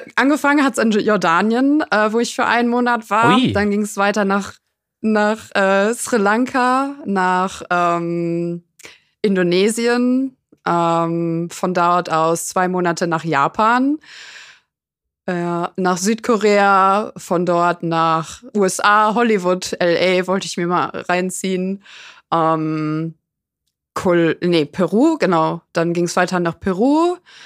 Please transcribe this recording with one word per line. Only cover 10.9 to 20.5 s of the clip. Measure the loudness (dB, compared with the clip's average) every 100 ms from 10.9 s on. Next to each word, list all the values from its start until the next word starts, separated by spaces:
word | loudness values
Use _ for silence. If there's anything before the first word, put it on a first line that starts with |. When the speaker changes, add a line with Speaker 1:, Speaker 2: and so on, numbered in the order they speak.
| 2 0 -2 -2 -2 -4
Speaker 1:
von | -4 -2 2
dort | 2 2 0
aus | 0 0 -2 -2
zwei | -2 0
Monate | 0 -2 -2 -2
nach | -2
Japan, | 0 0 0 2 2 2 2 -2 -6 -20 -20 -20 -20 -20 _ _ _ _ _ _ -8
äh, | -4 -4 -4 -6 -2
nach | -2 0
Südkorea, | -2 -2 0 0 2 4 4 4 4 2 -2 -10
von | -4 -2 0
dort | 2 2 0
nach | -2 0 0 0 -4 -12 -8 -2
U | 0
S | 0
A, | 2 4 4
Hollywood, | 2 2 2 0 -2 -4 -2
L | 0 2
A | 2 2 0
wollte | -2
ich | -4